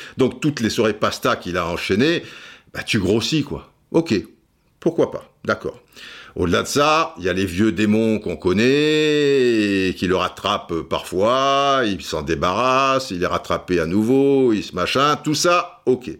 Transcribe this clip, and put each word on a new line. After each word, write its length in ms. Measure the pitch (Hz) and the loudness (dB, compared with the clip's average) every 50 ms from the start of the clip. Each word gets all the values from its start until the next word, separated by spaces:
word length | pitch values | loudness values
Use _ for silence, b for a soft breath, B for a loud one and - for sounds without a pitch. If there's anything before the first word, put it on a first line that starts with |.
| B B B | B B B
Donc, 220 | - 131 113 - - | 0 0 0 0 -2
toutes 220 | - 151 147 - | -4 -4 -2 0
les 80 | 113 104 | -2 0
soirées 240 | - - 110 110 101 | 0 2 2 0 0
pasta 420 | - 113 101 - - - 127 113 | 0 -2 -4 -2 -2 -2 -2 -2
qu'il 220 | - - 92 85 | -2 -4 -4 -4
a 100 | 90 87 | -2 -2
enchaînées, 560 | 82 87 80 - - 95 104 135 160 170 143 B B B B B B B B B B - | -2 -4 -4 -2 0 0 2 2 2 0 -2 B B B B B B B B B B -12
bah, 100 | - - | -10 -6
tu 160 | - - 110 | -2 -2 0
grossis, 440 | 92 92 107 113 - - 160 151 - | 2 2 2 2 0 0 -2 -2 -2
quoi. 260 | - 78 69 - - _ _ _ _ | -4 -8 -12 -12 -16 _ _ _ _
Ok, 220 | - 170 165 - 110 - - - - _ _ _ _ _ _ _ _ _ | 0 0 0 2 0 -2 -2 -4 -12 _ _ _ _ _ _ _ _ _
pourquoi 320 | - 175 170 160 127 - | -4 -2 0 0 0 0
pas, 180 | - - - - _ _ - | -2 -8 -14 -18 _ _ -4
d'accord. 340 | 107 104 - - - - - B B B B B B B B B B B | -4 -4 -4 -4 -8 -10 -12 B B B B B B B B B B B
Au-delà 300 | - 92 85 92 104 - | -2 0 2 2 0 0
de 40 | - | 0
ça, 440 | - 139 143 151 156 160 160 - - | 0 2 2 4 2 2 0 -2 -6
il 80 | 87 87 | -4 -2
y 40 | 90 | -2
a 40 | 90 | 0
les 120 | 95 98 | 0 -2
vieux 280 | 90 85 92 110 110 90 | -2 0 0 2 2 2
démons 440 | 90 107 107 107 110 113 110 110 | 2 2 2 2 2 2 2 0
qu'on 200 | 101 - 90 85 | -2 -4 -6 -6
connaît, 1500 | - - 120 120 101 117 127 139 147 151 151 156 151 156 151 147 147 147 139 139 135 127 123 117 110 104 101 98 95 95 92 | -2 0 0 2 2 4 4 2 2 2 2 2 2 2 2 2 2 2 2 4 4 4 4 4 2 2 2 2 0 0 0
et 40 | 85 | -2
qui 120 | - 98 | -2 0
le 80 | 92 92 | 0 2
rattrapent 680 | 90 90 90 - - - 95 104 95 - - 85 82 73 - | 0 0 -2 -4 -4 -2 -2 -2 -2 -4 -6 -6 -6 -4 -4
parfois, 920 | - 78 - - 85 90 101 117 127 135 135 139 139 139 139 139 135 135 123 | -6 -6 -6 -4 -2 0 2 2 2 2 2 2 2 2 2 2 2 2 0
il 160 | 104 95 85 | -2 -2 -4
s'en 200 | - - 82 78 | -6 -6 -6 -6
débarrasse, 920 | 73 78 80 71 85 90 92 107 123 127 127 131 135 135 135 131 131 - | -4 -4 -2 -2 0 0 0 0 0 2 2 2 2 2 0 0 -2 -4
il 100 | 95 87 | -4 -4
est 60 | 87 | -2
rattrapé 540 | 87 87 87 - - 90 82 - - 90 85 | -2 -2 -4 -2 -4 -4 -4 -2 0 0 0
à 40 | 78 | 0
nouveau, 680 | 82 90 107 107 117 135 135 139 139 139 135 131 120 107 | 2 0 2 2 4 4 4 4 4 4 4 4 2 2
il 100 | 113 - | 0 -4
se 100 | - - | -6 -4
machin, 440 | 90 90 - - 131 143 151 147 | -4 -2 0 0 2 2 2 0
tout 180 | 147 - 151 151 | 0 -2 -2 -2
ça, 460 | 151 175 175 175 180 175 - - - _ | 0 2 2 2 2 0 -4 -10 -4 _
ok, 240 | 175 190 190 - 80 - - | 0 0 0 -2 -8 -14 -14